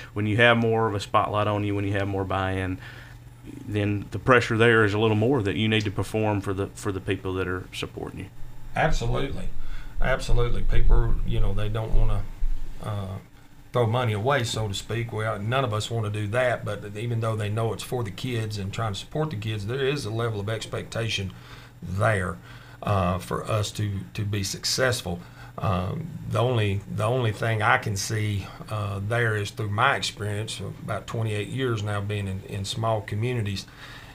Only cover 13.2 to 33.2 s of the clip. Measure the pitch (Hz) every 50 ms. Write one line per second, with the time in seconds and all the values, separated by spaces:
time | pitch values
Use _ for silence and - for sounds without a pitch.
13.2 | - - - - - - - - - - - 123 117 107 117 127 123 113 104 101
14.2 | 104 135 143 131 117 - - 113 110 104 95 - - - 110 117 120 117 110 107
15.2 | 110 110 110 101 101 110 127 135 135 117 104 107 107 - 117 113 107 104 104 107
16.2 | 104 101 110 127 127 123 113 - - 107 104 101 104 104 98 107 120 120 117 113
17.2 | 113 113 110 110 107 101 101 113 113 113 98 87 - - 131 123 113 95 90 -
18.2 | - 127 120 113 110 107 107 104 95 95 - - 113 110 101 - - - - 151
19.2 | 156 151 151 107 107 110 107 104 98 104 127 139 135 131 147 135 113 104 110 113
20.2 | 117 113 110 101 98 104 113 107 - - 123 104 87 - - 110 117 110 - -
21.2 | 98 92 - - - - - - - - - - - 87 90 98 110 113 107 95
22.2 | 90 90 90 - - - - - - - - - - - 104 95 92 90 92 90
23.2 | - - - - - - 110 107 104 - - - 104 101 98 95 - - - -
24.2 | 104 101 104 104 98 - - - - - - - 131 127 120 - - 90 87 87
25.2 | - - - - - - - - 80 82 87 90 92 98 - - - - - -
26.2 | - 113 110 110 117 127 123 113 104 101 98 101 - - 117 107 107 113 127 131
27.2 | 120 107 107 - 120 113 113 107 104 117 131 123 - 117 101 98 - - 113 107
28.2 | 107 107 104 95 82 - - - - - 110 104 101 101 101 98 98 104 117 120
29.2 | 120 113 107 104 101 98 - - 110 104 101 107 123 139 127 98 92 - - -
30.2 | 101 104 104 104 113 113 - - 95 107 104 - - - 104 95 - - - 113
31.2 | 110 110 107 104 104 107 110 127 131 123 117 104 101 104 104 101 98 101 104 104
32.2 | 101 95 95 95 - - 107 101 98 - - 113 110 113 113 107 104 - 110 104